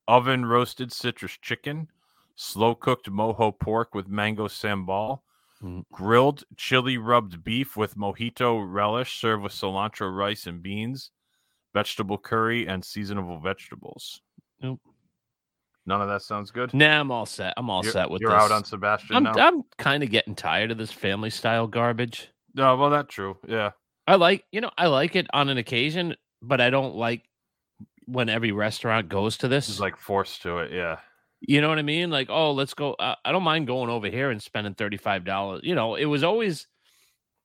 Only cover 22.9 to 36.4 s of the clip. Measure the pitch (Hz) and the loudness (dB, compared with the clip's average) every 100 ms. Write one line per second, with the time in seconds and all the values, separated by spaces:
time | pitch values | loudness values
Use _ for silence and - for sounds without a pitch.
22.9 | 147 139 - 98 92 - 113 104 - _ | 4 0 -6 -6 -8 -4 -2 -2 -4 _
23.9 | _ - 190 175 196 - 208 233 - 170 | _ 4 6 6 4 -2 -8 -6 0 2
24.9 | 135 165 185 - 143 139 127 107 117 143 | 4 2 0 0 0 2 0 -2 0 0
25.9 | 175 170 - _ _ 117 131 123 135 131 | -2 -4 -6 _ _ 0 2 4 4 0
26.9 | 87 117 120 _ _ _ _ _ - - | -2 -2 -2 _ _ _ _ _ -20 -20
27.9 | _ - 127 113 113 113 101 107 - 117 | _ -6 -2 0 2 0 0 -2 -2 0
28.9 | 110 85 98 110 - 127 139 135 101 98 | 0 0 -2 -2 0 0 0 0 -4 -4
29.9 | - - 98 95 - 90 85 71 90 85 | -4 -2 0 -2 -6 -6 -6 -6 -6 -6
30.9 | 80 - _ _ _ - 143 151 156 147 | -8 -12 _ _ _ 2 4 4 2 0
31.9 | 160 175 143 120 135 156 135 139 - 143 | -2 -2 -2 0 2 2 2 -2 -4 -6
32.9 | - 123 - - 175 165 160 131 127 120 | -2 -4 -4 -2 0 2 0 0 -2 -2
33.9 | 117 101 117 139 107 - 107 104 92 104 | -2 -2 -2 -2 -4 -6 -6 -6 -4 -6
34.9 | 101 107 98 90 98 101 92 - 160 113 | -4 -2 -2 -2 -4 -4 -6 -2 0 0
35.9 | 107 147 147 165 226 | 0 0 2 2 2